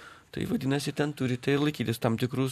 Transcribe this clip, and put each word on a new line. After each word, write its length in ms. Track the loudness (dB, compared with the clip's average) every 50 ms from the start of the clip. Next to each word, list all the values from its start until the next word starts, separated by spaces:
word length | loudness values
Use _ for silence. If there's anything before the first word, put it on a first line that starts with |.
| -20 -20 -20 -20 -18 _
Tai 160 | -6 -4 -2
vadinasi, 480 | -2 -2 0 0 0 0 0 -2 -2 -2
ten 200 | 0 -2 -2 0
turite 440 | 0 0 0 0 0 0 2 2
laikytis 420 | 4 4 2 0 0 0 -2 0 2
tam 160 | 2 2 2 2
tikrų 240 | 0 0 0 0 0 0